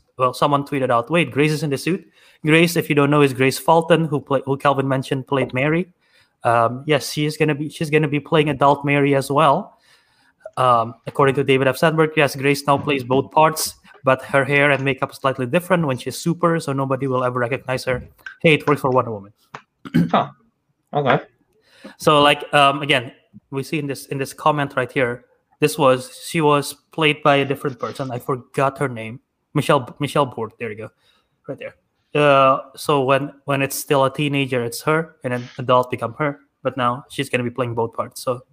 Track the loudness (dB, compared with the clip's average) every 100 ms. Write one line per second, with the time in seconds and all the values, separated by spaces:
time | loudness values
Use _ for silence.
0 | _ -2 -2 2 0 0 0 -2 0 0
1 | 0 0 0 0 0 0 -4 -4 -2 -4
2 | -6 _ _ _ 2 4 4 2 0 2
3 | 4 4 4 4 0 2 2 2 4 2
4 | 2 -4 -2 -2 -2 0 2 2 0 -2
5 | -2 -6 -2 -2 -2 -2 -2 -2 -4 _
6 | _ _ _ _ 0 2 2 -2 -2 -2
7 | -2 -4 -4 -2 -2 -2 -6 -8 -2 0
8 | 0 -2 0 0 2 2 2 2 2 2
9 | 2 0 0 2 4 2 -2 _ _ _
10 | _ _ _ _ -12 0 2 2 0 -8
11 | -6 0 2 2 2 2 2 2 0 2
12 | 0 2 0 0 0 0 0 0 0 -4
13 | -2 -2 0 2 2 2 -8 -10 _ -4
14 | 0 0 0 0 2 2 2 2 -2 -4
15 | -6 -4 -4 -2 -2 -2 0 0 0 -4
16 | -8 -6 -4 -2 0 -2 -4 -4 -2 -4
17 | -2 -2 -2 -2 -4 -4 -6 -6 -4 -6
18 | -8 _ -20 -2 2 2 2 0 0 0
19 | 0 -6 -14 _ _ -20 _ _ -6 -2
20 | 0 0 -2 -10 _ _ _ _ _ -2
21 | 0 0 -2 _ _ _ _ _ -20 -2
22 | 2 6 6 4 2 4 4 2 0 -2
23 | -2 -14 _ -20 _ -10 -6 -6 -6 -8
24 | -8 -8 -8 -2 0 0 -2 -2 -2 -2
25 | -2 -4 _ _ _ -2 -2 4 4 4
26 | -2 -16 -8 0 2 2 -2 -10 _ 0
27 | 0 2 2 2 0 -4 -6 -6 -10 -8
28 | -8 -8 -6 -8 -6 -2 -2 -2 -6 -6
29 | -12 -14 _ _ _ -2 2 0 0 -8
30 | -4 -2 -2 -4 -12 -10 -12 -12 -16 _
31 | _ _ _ _ -16 -14 -14 -18 _ _
32 | _ 0 4 6 4 2 -2 -8 -2 0
33 | 2 0 -2 -10 -4 -2 -2 -4 0 2
34 | 2 0 -2 -2 -2 -4 -4 -6 -2 -2
35 | -4 _ -6 -6 -8 -6 2 2 2 -4
36 | -6 -4 -6 -6 _ _ -8 -2 -2 -4
37 | -8 -8 -4 -2 -2 -4 -4 -2 -4 -6
38 | -10 -8 -6 -6 -8